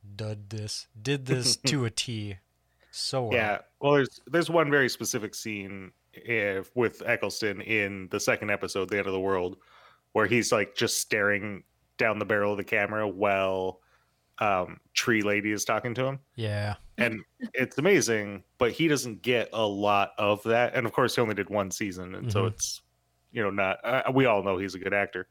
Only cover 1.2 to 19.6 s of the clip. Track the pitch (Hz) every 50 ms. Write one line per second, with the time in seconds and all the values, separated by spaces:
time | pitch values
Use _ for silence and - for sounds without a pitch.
1.2 | 127 127 131 127 120 113 - - _ 135 151 143 123 113 - - - - 117 107
2.2 | 107 104 98 95 _ _ _ _ _ _ _ _ _ _ - - - - - 135
3.2 | 123 113 127 120 113 107 101 - - _ _ _ - 143 147 143 135 120 - -
4.2 | _ - 135 170 170 160 165 170 160 147 143 143 131 120 - - 117 107 - 123
5.2 | 104 104 - - - 113 107 104 98 98 98 98 95 92 _ _ _ _ _ -
6.2 | - - 120 113 104 101 98 95 92 - _ 123 120 107 - - 95 113 117 107
7.2 | - 104 - - - 107 98 92 - 92 110 107 104 98 101 98 92 90 - 104
8.2 | - - 120 101 - 107 101 98 - 90 - 101 95 90 104 101 95 98 95 95
9.2 | 92 98 98 92 90 90 98 _ _ _ - - - - _ _ _ _ _ 107
10.2 | 107 98 117 120 107 - 131 110 101 - - - 117 107 - - - - - 110
11.2 | 101 101 101 98 95 107 101 92 - _ _ _ _ _ _ - 127 113 107 107
12.2 | 104 95 110 104 104 104 104 98 98 - - 107 101 101 107 107 107 104 90 92
13.2 | 104 101 98 98 95 95 95 95 92 92 90 - _ _ _ _ _ _ _ _
14.2 | _ _ _ - 113 104 98 92 90 85 - - _ _ _ - - - 117 110
15.2 | 101 104 104 104 101 107 107 101 - - 113 107 104 123 117 127 131 131 139 135
16.2 | _ _ _ - 110 107 104 101 104 104 101 - - - - - 120 120 110 107
17.2 | - _ _ _ 254 226 - 131 131 120 - - 143 190 202 165 110 113 117 107
18.2 | 104 101 101 95 - _ _ _ 127 117 101 - 160 165 151 131 - 123 107 87
19.2 | - 123 127 117 104 - - 110